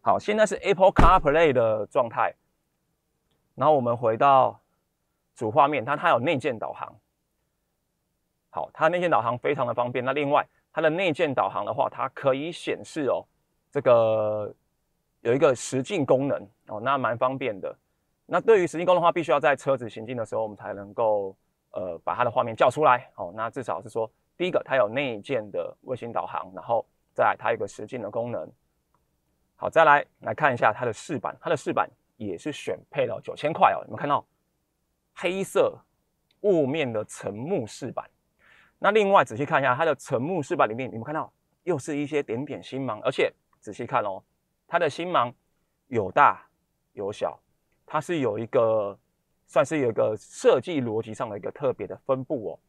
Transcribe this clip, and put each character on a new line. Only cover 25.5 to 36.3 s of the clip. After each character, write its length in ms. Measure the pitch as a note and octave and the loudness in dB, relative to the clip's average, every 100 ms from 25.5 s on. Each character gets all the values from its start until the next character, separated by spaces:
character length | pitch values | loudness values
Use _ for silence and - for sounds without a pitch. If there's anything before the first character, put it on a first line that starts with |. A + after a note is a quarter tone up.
| F2+ E2+ - | -6 -8 -12
卫 120 | - B2+ | -10 -8
星 160 | A#2 | -4
导 140 | G2 F2 | -6 -4
航， 260 | E2 F#2 | -8 -10
然 80 | F#2 | -14
后 240 | - A#2 - _ _ | -2 -2 -2 _ _
再 100 | - | 2
来 120 | A2+ F#2 | 2 2
它 120 | A2+ | -2
有 40 | A2+ | -2
个 80 | G2+ | -4
实 200 | - G#2+ | -10 -10
境 140 | B2+ | -8
的 100 | G#2 | -6
功 200 | A#2 A#2+ | -6 -6
能。 200 | G#2 D#2+ _ _ _ _ _ _ _ _ _ _ _ | -6 -10 _ _ _ _ _ _ _ _ _ _ _
好， 140 | F#2+ | 0
再 160 | D#3+ D#3 | 4 6
来， 200 | C#3+ - _ | 6 4 _
来 120 | - | -10
看 200 | A2 D3+ | 0 0
一 40 | B2 | 2
下 160 | A#2+ | 2
它 120 | G#2+ B2 | 2 -6
的 60 | |
饰 260 | A2 - C#3 | -6 -8 -6
板， 180 | C3+ - | -6 -8
它 100 | E3 | -4
的 60 | D#3+ | -2
饰 160 | - | -2
板 180 | A#2+ - _ _ _ | -2 -2 _ _ _
也 200 | G#2 E2+ | -10 -8
是 140 | D3+ | -8
选 260 | C#3+ - F#2 _ | -8 -8 -8 _
配 160 | - B2 | -4 -4
了 140 | G#2+ | -4
九 140 | - E2 | -10 -6
千 180 | D3 | -4
块 180 | E3 D#3 | 4 4
哦。 80 | - | 2
有 40 | - | -6
没 40 | |
有 40 | A2 | -8
看 120 | C#3+ | -2
到 180 | C3+ _ _ _ _ _ _ _ _ _ - | -2 _ _ _ _ _ _ _ _ _ -6
黑 280 | F3+ F#3+ | -4 -4
色 320 | F#3+ G3 B2 - _ _ _ _ _ | -2 2 2 0 _ _ _ _ _